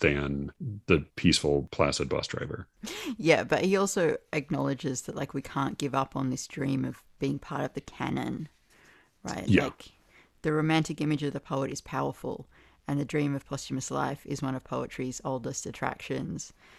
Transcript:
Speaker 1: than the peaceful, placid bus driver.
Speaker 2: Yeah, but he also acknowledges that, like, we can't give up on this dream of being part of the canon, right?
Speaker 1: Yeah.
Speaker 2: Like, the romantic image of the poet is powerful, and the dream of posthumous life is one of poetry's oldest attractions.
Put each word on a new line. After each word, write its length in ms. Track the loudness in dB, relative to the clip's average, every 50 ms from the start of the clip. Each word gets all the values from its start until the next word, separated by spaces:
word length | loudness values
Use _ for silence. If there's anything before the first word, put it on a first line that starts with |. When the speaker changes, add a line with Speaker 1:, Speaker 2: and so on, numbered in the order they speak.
Speaker 1:
than 500 | 4 4 4 4 2 0 0 -2 -2 -6 -8 _ -8 -6 -6 -6 4
the 180 | 6 6 6 6 -2 _
peaceful, 540 | 6 6 8 8 8 6 4 4 4 2 0
placid 380 | 2 4 4 4 4 0 0 0
bus 180 | 0 -2 -2
driver. 400 | -2 -4 -6 -6 -6 -6 -10 -10 -14 _ _ -12 -10 -10 -8 -6 -6 -6
Speaker 2:
Yeah, 260 | 0 4 6 6 6 6
but 180 | 2 2 2 4
he 140 | 2 4
also 400 | 4 2 2 2 2 2 2 2 0 -4 _ -4
acknowledges 720 | -4 -2 -2 -2 0 0 0 -2 -2 -2 -4 -4 -4 -6
that, 120 | -8 -6
like, 180 | -6 -6 -4 -4
we 80 | -6
can't 360 | -6 -4 -2 -2 -2 -2 -2
give 180 | -2 -2 0 0
up 200 | 0 -2 0 -2
on 140 | -2 -2 -2
this 160 | -2 -4 -6
dream 380 | -10 -6 -4 -2 0 0 0 0
of 160 | -2 -4 -10 -16 -20 -6 -2
being 200 | -2 -2 -2 -2
part 240 | -6 -6 -4 -4 -4
of 100 | -2 -4
the 80 | -8
canon, 680 | -10 -10 -8 -6 -4 -2 -2 -2 -2 -4 -4 -6 -8 -10 _ _ _ _ _ -20 -20 -20 -20 -20 _ _ _ _ -8
right? 240 | -8 -6 -4 4
Speaker 1:
Yeah. 160 | 6 6 6 6
Speaker 2:
Like, 300 | 4 -4 -8 -20 -20 -20 _ _ _ _ -20 -20 _ _ _ -2
the 80 | 0 2
romantic 480 | 2 4 4 4 2 2 0 -2 -2
image 220 | 0 0 2 0 0
of 100 | -2 -4
the 60 | -6
poet 320 | -6 -4 -2 -2 -2 -2
is 100 | -4 -8
powerful, 680 | -10 -6 -4 -2 -2 -2 -4 -4 -8 -8 -8 -8 -12 -16 -20 -20 -20 -20 _ _ _
and 140 | -2 -2 0
the 60 | 0
dream 280 | 0 0 0 0 0 -2
of 120 | -4 -4
posthumous 440 | -6 -8 -8 -6 -4 -4 -4 -4 -4
life 360 | -2 -2 -2 -2 -2 -6 -6
is 160 | -6 -4 -2
one 140 | -2 -2 -2
of 100 | -4 -6
poetry's 560 | -4 -4 -4 -4 -6 -6 -6 -6 -4 -6 -6 -4
oldest 420 | -4 -4 -4 -4 -6 -6 -6 -8
attractions. 840 | -8 -6 -2 -2 -2 -2 -4 -6 -6 -4 -4 -4 -4 -6 -6 -8 -12 -16 _ -20 -20 -20